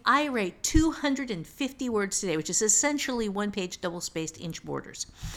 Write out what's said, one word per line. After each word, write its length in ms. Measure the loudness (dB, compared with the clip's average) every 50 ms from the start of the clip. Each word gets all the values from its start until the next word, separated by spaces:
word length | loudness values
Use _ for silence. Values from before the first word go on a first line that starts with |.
| 2
I 240 | 4 4 4 4 2
write 340 | 0 0 0 -2 -4 -4 -2
two 280 | 4 6 6 6 6
hundred 400 | 2 2 0 0 0 0 -2 -4
and 140 | -4 -6 -6 -10
fifty 400 | -6 -4 -4 -4 -4 -4 -4 -2
words 320 | 0 0 0 0 0 -2
today,'" 160 | 0 0 0
which 140 | 0 0 0
is 120 | 0 2
essentially 680 | 4 4 4 4 4 2 2 0 -2 -2 -2 -2 -2 -2
one-page 500 | 0 -2 -2 -2 -2 -2 -4 -4 -6 -6
double-spaced 580 | -6 -6 -6 -4 -8 -6 -4 -4 -6 -6 -8 -8
inch 240 | -8 -8 -8 -8 -8
borders, 400 | -6 -6 -6 -6 -10 -10 -12 -12 -12 -12 -10 -10 -10 -8